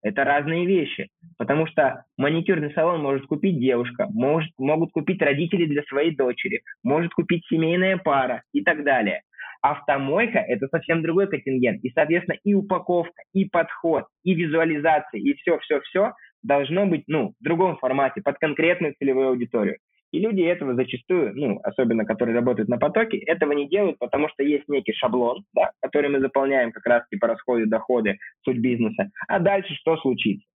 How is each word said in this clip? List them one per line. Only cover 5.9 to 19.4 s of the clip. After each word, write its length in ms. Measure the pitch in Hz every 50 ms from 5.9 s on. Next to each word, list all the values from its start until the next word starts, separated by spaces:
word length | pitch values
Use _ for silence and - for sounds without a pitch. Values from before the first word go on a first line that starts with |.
| 135 139 147 165 160
дочери, 480 | 135 135 123 120 - - - - - _ - - _ _
может 300 | 117 139 156 170 170 -
купить 320 | - 165 - 175 170 - -
семейная 500 | - 160 160 160 170 180 185 190 190 180
пара 440 | - 160 143 139 131 127 123 113 - _
и 120 | _ 143 147
так 200 | - 165 151 143
далее. 380 | 143 135 127 110 101 87 78 _ _ _ - - - - -
Автомойка — 760 | - 139 147 147 - - 143 139 139 135 147 185 233 226 240 - - -
это 200 | 127 - - 135
совсем 340 | - 165 - - 165 165 156
другой 240 | 170 165 185 202 185
контингент, 560 | 190 139 - - 131 131 123 120 101 - -
и, 80 | 127
соответственно, 480 | - - 151 151 160 175 180 - 156 - _
и 120 | 202 202
упаковка, 680 | 196 196 202 190 175 - - 180 175 170 170 - _ - _
и 140 | _ 190 196
подход, 600 | - - 175 165 - - - - 170 160 135 - _ _ _ _
и 100 | 175 185
визуализация, 880 | 160 175 160 147 165 165 165 156 147 143 165 160 151 143 - - 107
и 140 | 107 139 143
всё, 240 | - - - 170 147
всё, 220 | - - 156 143
всё 320 | - - - 185 202 220 - _ - - _ _
должно 460 | _ 110 139 143 139 131 156 185 208 196
быть, 160 | 170 151 -
ну, 300 | - 147 156 120 98 - _
в 40 | -
другом 340 | 151 170 165 185 185 160 131
формате, 460 | - 127 131 139 139 131 - 107 101
под 160 | 143 139 -
конкретную 560 | - 156 147 - 156 165 175 175 175 151 147 _
целевую 300 | 139 139 131 131 135 131
аудиторию. 500 | 127 127